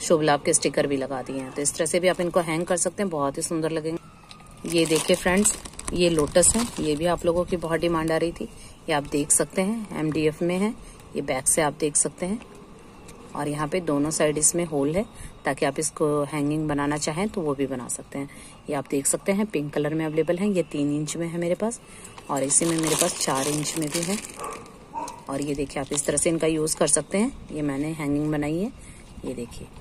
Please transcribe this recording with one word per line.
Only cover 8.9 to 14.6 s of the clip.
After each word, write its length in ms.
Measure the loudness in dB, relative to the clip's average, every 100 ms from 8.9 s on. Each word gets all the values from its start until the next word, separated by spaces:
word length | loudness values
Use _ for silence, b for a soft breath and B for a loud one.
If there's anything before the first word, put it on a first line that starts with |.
आप 140 | -2 0
देख 220 | 0 2
सकते 300 | 2 2 0
हैं, 380 | 0 -2 -6 -2
एमडीएफ 420 | 0 2 2 2
में 160 | 0 2
है। 160 | 0 -2 B B -10 -6
ये 60 |
back 240 | -2 0 2
से 140 | 2
आप 160 | 2 2
देख 160 | 0 2
सकते 300 | 0 -2 -4
हैं 140 | -4 -8 -18 -18 -20 -20 -20 -18 -18 -12 -6
और 120 | -4
यहाँ 200 | -2 -2
पे 120 | 0
दोनों 280 | 2 2 2
side 260 | 2 2 4
इसमें 260 | 2 2